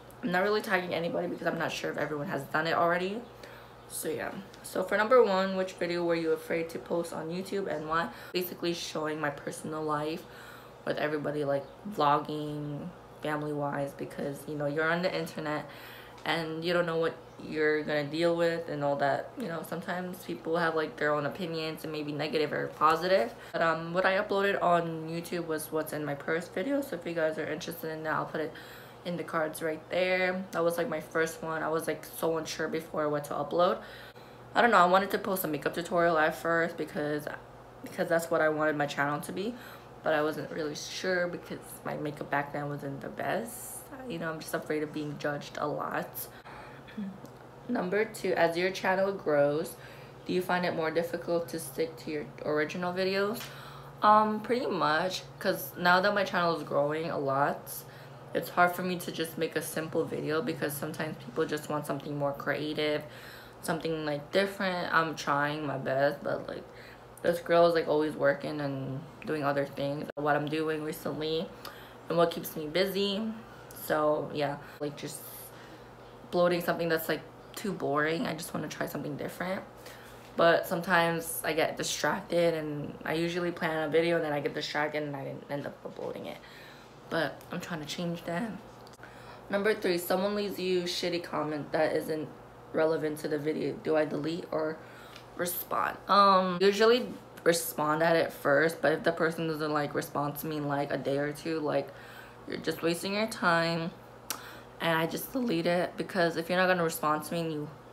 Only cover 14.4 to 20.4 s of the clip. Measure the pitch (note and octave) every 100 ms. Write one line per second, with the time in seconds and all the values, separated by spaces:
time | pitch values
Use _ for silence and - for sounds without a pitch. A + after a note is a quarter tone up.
14.4 | - D3+ C#3+ D3 D#3+ E3+ F3 D#3+ E3 -
15.4 | D3+ D3+ - - - - - - D3+ D#3+
16.4 | D#3+ D#3+ E3 F3 E3 E3 E3 - - -
17.4 | - D3+ D3+ D3+ D3+ D3+ C#3+ D#3 E3+ E3+
18.4 | E3+ E3+ E3 D3 C#3+ C#3 C#3+ C3+ - -
19.4 | A3 E3 - E3 F#3 F3+ F3+ F#3 - E3+